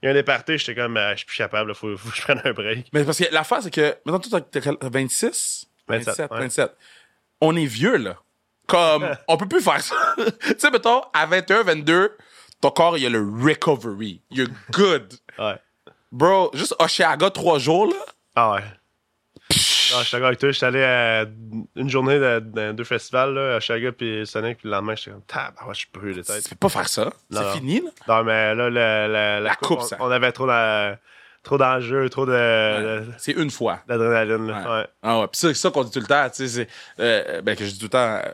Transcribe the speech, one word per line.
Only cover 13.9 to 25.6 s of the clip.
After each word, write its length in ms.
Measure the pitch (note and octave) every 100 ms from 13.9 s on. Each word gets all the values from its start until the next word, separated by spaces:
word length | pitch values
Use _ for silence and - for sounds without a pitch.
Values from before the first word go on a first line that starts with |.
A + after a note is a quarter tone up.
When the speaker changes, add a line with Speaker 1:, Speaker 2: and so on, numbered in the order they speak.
| G2+ G#2+ F2 _
Speaker 2:
You're 180 | B2+ B2+ C3 -
good. 440 | A#2+ G3 D3+ G2 A2+ - -
Speaker 1:
Ouais. 180 | G#2+ F#2+ _ _ - _ _
Speaker 2:
Bro, 380 | B2 D#3+ F#3+ F3+
juste 200 | C3 - -
Osheaga, 520 | E3 - E3+ D3 F#3+
trois 280 | F#3+ F3 D3+
jours, 280 | C3 E3+ A3
là. 100 | G4 - - _ -
Speaker 1:
Ah 160 | A#2
ouais. 80 | G2+ G#2 - _ _ _ _ _ - _
Speaker 2:
Psh. 420 | - - - -
Speaker 1:
Non, 80 | B2
je 40 |
suis 80 | A#2+
d'accord 140 | B2 B2+
avec 100 | B2
toi. 120 | C#3
Je 60 | C3+
suis 100 | C3
allé 160 | B2+
à 400 | C3 B2 A#2 A2+ A2 A2 A2+ A2 - -
une 120 | C3+
journée 300 | C3 C3 C#3+
de, 220 | C3+ A#2
de 280 | A2 A2 G#2+
deux 120 | G#2+
festivals, 480 | A#2 A#2+ - B2+ C3+
là, 220 | C3+ C3+ A#2
Osheaga 360 | - A#2 B2
puis 340 | A#2+ A#2 G#2+ G#2+
Sonic, 320 | A2 A2+ A2+
puis 100 | A2
le 40 |
lendemain, 200 | G2+ G#2 A2
j'étais 140 | -
comme, 100 | G#2
tabarouette, 520 | _ - C3 -